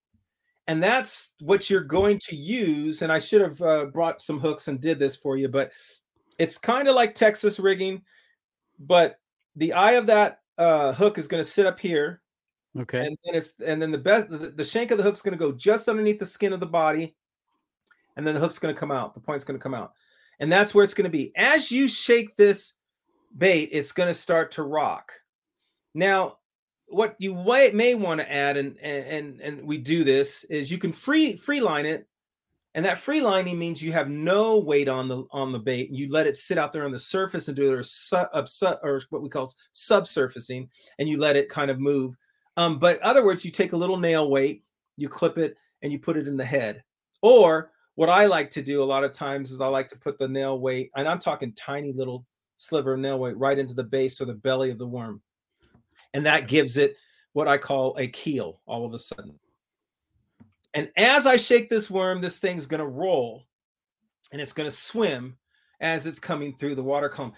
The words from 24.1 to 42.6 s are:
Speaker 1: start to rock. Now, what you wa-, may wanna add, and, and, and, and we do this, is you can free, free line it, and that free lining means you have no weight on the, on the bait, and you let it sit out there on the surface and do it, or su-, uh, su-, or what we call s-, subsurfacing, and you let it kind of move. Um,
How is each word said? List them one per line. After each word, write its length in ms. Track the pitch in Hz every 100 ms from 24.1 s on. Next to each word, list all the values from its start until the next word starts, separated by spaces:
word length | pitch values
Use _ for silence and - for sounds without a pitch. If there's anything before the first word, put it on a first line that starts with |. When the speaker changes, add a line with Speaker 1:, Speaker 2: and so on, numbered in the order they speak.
Speaker 1:
start 380 | 165 - 165 156
to 120 | -
rock. 480 | 147 151 123 82 - - _ _ _ _ _ _ _ 151
Now, 420 | 190 190 175 - _ _ _ _ -
what 280 | 185 220 -
you 160 | 190
wa-, 380 | 180 180 262 269
may 220 | 208 240 240
wanna 280 | 185 160
add, 320 | - 143 143 143
and, 220 | 139 -
and, 280 | 147 143 131
and, 340 | 156 147 127
and 260 | 147 143 147
we 120 | 151
do 240 | 120 170
this, 400 | 139 135 139 - -
is 240 | 151 139
you 80 | 175
can 140 | 180
free, 460 | 160 - 311 302 -
free 240 | - 285
line 260 | 208 151 151
it, 200 | 160 - _ _ _ _ _ _ 160
and 100 | 185
that 140 | 175
free 200 | - 302
lining 380 | 247 190 180 175
means 240 | 170 156
you 100 | 156
have 160 | 165 139
no 500 | 147 160 196 220 220
weight 280 | 151 143 135
on 200 | 131 131
the, 180 | 127 127
on 200 | 143 131
the 80 | 123
bait, 300 | 110 123 131
and 80 | 135
you 140 | 139
let 160 | 151 156
it 100 | -
sit 220 | - 175
out 120 | 147
there 140 | 160 143
on 60 |
the 80 | 127
surface 480 | - 190 190 175 -
and 100 | 139
do 140 | 139
it, 80 | 131
or 40 |
su-, 320 | 123 - - 180
uh, 300 | 175 151 135
su-, 320 | - 190 160
or 180 | 151 139 135
what 140 | 151
we 60 | 139
call 140 | 143
s-, 120 | 127 - _
subsurfacing, 960 | - - 208 170 - 131 127 - 127 131 _ - -
and 100 | 151
you 80 | 147
let 180 | 151 143
it 140 | 139
kind 220 | - 139
of 80 | 131
move. 360 | 139 143 131 127 _ _ _
Um, 200 | -